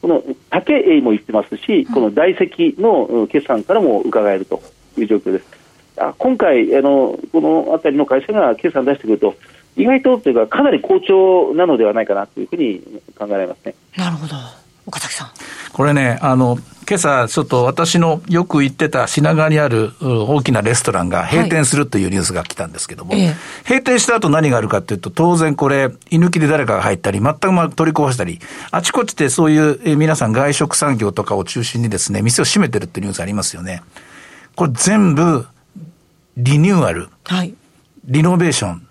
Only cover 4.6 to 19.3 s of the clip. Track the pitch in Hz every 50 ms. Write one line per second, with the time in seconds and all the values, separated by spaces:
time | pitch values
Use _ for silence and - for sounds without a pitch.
4.6 | - - _ _ _ _ _ - 113 104 110 101 - 95 92 92 - _ - -
5.6 | _ _ _ _ _ _ _ - - 139 - _ - 262 262 - 233 175 - -
6.6 | - - - 139 135 139 139 139 131 - - - - - - 165 151 156 160 165
7.6 | - - - - - 156 139 143 143 - 131 131 135 - 214 214 175 127 113 -
8.6 | - 175 - 143 127 131 139 135 - 110 110 104 - 101 - - - - - -
9.6 | _ _ _ - 190 240 269 262 262 262 254 240 - 143 123 117 110 110 - -
10.6 | 277 285 202 139 - - 381 370 - - 196 190 190 190 185 180 - - 147 160
11.6 | 180 175 147 110 113 104 104 113 110 104 101 98 101 - _ 110 104 - - 170
12.6 | 147 117 98 87 - - 107 - _ - _ _ 107 104 104 98 95 87 - _
13.6 | _ - - _ _ _ - - 185 175 165 151 151 151 151 139 123 120 - -
14.6 | _ _ _ _ _ 202 - - - - - - 147 - - - - - - -
15.6 | - - - - 135 147 143 139 135 123 117 - - 139 131 127 131 120 120 -
16.6 | - - - - - - 202 185 170 156 139 131 120 107 - 170 143 - - 123
17.6 | 123 123 135 - 165 170 - 180 170 165 160 165 - - 170 170 180 175 - 151
18.6 | 139 135 127 - 160 147 - 135 - - - 151 147 156